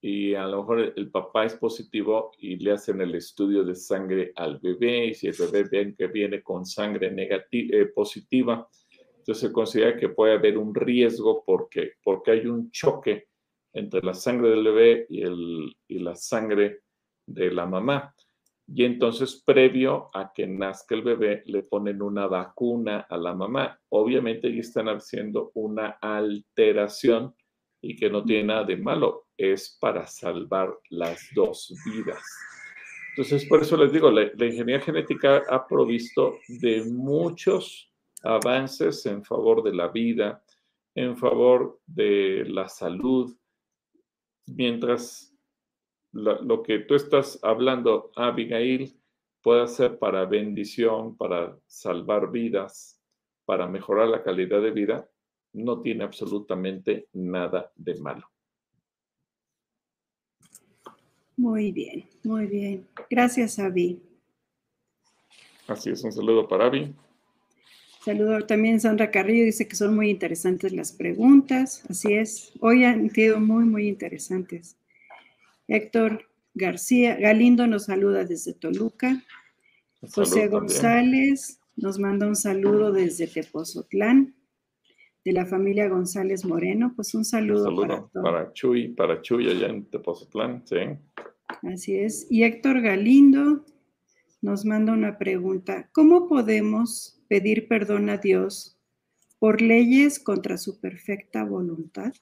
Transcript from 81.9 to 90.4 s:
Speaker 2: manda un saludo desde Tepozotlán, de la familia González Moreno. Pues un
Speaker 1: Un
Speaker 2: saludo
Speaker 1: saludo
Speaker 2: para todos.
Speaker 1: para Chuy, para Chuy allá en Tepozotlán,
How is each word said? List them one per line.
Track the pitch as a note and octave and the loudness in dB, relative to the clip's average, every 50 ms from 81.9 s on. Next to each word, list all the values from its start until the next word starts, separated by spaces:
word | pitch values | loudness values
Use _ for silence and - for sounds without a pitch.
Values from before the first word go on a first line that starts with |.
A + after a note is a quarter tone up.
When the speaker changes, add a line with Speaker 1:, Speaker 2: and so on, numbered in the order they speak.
| G3 G3 | -2 -2
Speaker 2:
manda | G3+ G3 G3+ G3+ G#3 | -2 0 0 0 0
un | G#3 G#3 | 0 -2
saludo | G3+ - G3+ F#3+ G3 G3 G3+ G#3 G#3 G#3+ G#3+ G3 | -2 -2 -2 -2 2 4 4 4 4 4 4 2
desde | F#3+ F#3 E3+ D#3+ E3+ E3+ E3 | 2 2 0 0 -4 -6 -6
Tepozotlán, | - D#3+ D3+ - _ D3+ E3 - - E3 - _ - G3 G#3 A3 B3 C4+ C4+ C4+ _ _ _ _ _ _ _ _ _ _ _ _ _ _ _ _ _ _ _ | -4 -8 -8 -6 _ -10 -10 -8 -10 -12 -12 _ -2 0 2 6 6 6 6 4 _ _ _ _ _ _ _ _ _ _ _ _ _ _ _ _ _ _ _
de | F#3+ F#3 | -2 0
la | F#3 F#3 | 0 0
familia | F3+ F#3+ F#3+ G3 G3 G3+ G#3 G#3 G3+ | -2 -2 -2 0 0 0 0 0 0
González | F#3 F3+ F#3 F3+ - G#3 F#3+ F#3+ G3 F#3 F#3 | 0 0 -2 -2 -4 -4 -4 -4 -4 -4 -4
Moreno. | F#3 E3 E3 E3+ F3+ G3 G#3+ A#3+ B3 B3 | -4 -2 -2 -2 -2 0 0 0 -2 -2
Pues | - G#3 - - | -6 -10 -6 -4
un | A3 | -4
Speaker 1:
Un | A3 | -4
Speaker 2:
saludo | - - A3 A3 G#3 G#3 G#3 G#3 | -2 -2 -2 0 0 0 0 0
Speaker 1:
saludo | G#3 - F#3 G3+ | 0 0 0 0
Speaker 2:
para | F3+ G3+ - | -2 -2 -6
todos. | - - _ F#2+ F#2 | -8 -10 _ -2 -2
Speaker 1:
para | E2+ E2+ E2 D#2 - - | 0 0 0 -4 -6 -10
Chuy, | - - B2+ B2 A#2+ A#2 - | -2 0 0 2 2 0 -4
para | - - F2 E2 E2 D#2 - | -2 -2 0 0 0 -2 -2
Chuy | - A#2+ A#2 A#2+ A2+ | -2 -2 0 2 0
allá | F2+ F#2 G2+ G2+ | 0 0 0 -2
en | A2 G#2 G2 _ | -4 -8 -12 _
Tepozotlán, | - G#2 - - E2+ - - _ _ G#2+ | -12 -8 -8 -8 -8 -8 -12 _ _ -6